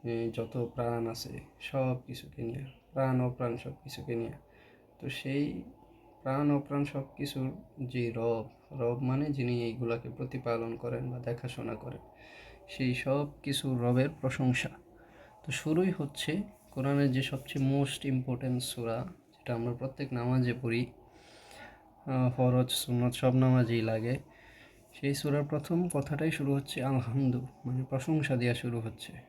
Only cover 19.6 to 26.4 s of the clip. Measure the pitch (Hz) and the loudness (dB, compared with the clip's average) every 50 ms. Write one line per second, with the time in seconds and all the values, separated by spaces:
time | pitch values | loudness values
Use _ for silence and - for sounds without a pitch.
19.6 | 117 123 117 120 127 135 131 - 143 131 127 120 117 123 127 127 127 123 117 - | 0 -2 -2 -2 -4 -6 -6 -6 -6 -4 -2 -2 2 2 4 4 4 2 0 0
20.6 | - 120 113 120 127 - - - - - - - - - - - - - - - | 0 0 0 0 0 -2 -6 -20 -20 -20 -20 -20 -20 -20 -20 -20 -20 -20 -20 -18
21.6 | - - - - - - - - - - 131 127 127 123 123 - 127 127 123 127 | -18 -20 -20 -20 -20 -20 -20 -14 -8 -2 2 4 4 4 4 4 4 6 6 6
22.6 | 127 127 - - - - 123 120 123 123 120 - - 127 127 131 131 131 127 127 | 4 4 0 -4 -2 0 0 2 2 2 2 4 4 4 6 6 6 8 8 6
23.6 | 123 113 117 117 110 113 113 110 110 117 131 - - - - - - - - - | 6 4 2 2 2 2 0 0 0 -2 -2 -4 -6 -14 -20 -20 -20 -20 -20 -20
24.6 | - - - - - - - - - 139 143 143 - 147 143 147 147 143 151 147 | -20 -20 -20 -20 -20 -20 -14 -4 -2 0 0 0 0 2 2 2 2 0 0 -2
25.6 | 151 - 175 170 180 175 - 147 135 - 156 143 156 160 156 - | 0 2 2 2 2 2 2 0 0 0 0 0 2 0 2 2